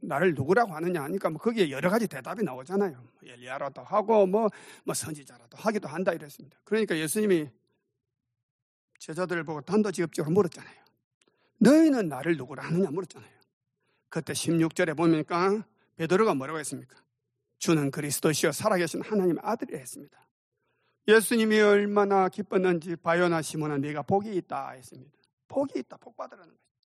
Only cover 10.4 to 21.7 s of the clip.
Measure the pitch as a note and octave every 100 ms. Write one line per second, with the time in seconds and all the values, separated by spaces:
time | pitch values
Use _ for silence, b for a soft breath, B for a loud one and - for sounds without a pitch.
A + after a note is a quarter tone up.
10.4 | F#3 - - - _ _ _ _ _ _
11.4 | _ - - D#4 D#4+ C4 F3+ B2+ D3+ D#3+
12.4 | A#2+ C#3 C3 E3+ F#3 D#3 F#3 - - _
13.4 | _ _ _ _ _ _ - E3 - D3+
14.4 | - E3 D#3+ - F3 D3 E3+ D#3+ - E3+
15.4 | F#3+ G#3+ - _ _ - D#3+ F#3 A3 D3+
16.4 | C3+ D#3 C#3+ B2+ B2+ _ _ _ _ _
17.4 | _ - - D#3+ C#3 D3 D3 C3 F3+ D3+
18.4 | E3 - G3+ F#3+ E3+ - - G#3+ F3+ D#3+
19.4 | - A3+ B3 - - - - _ _ _
20.4 | _ _ _ _ _ _ - A3 G3 A#3
21.4 | A3 G#3+ G#3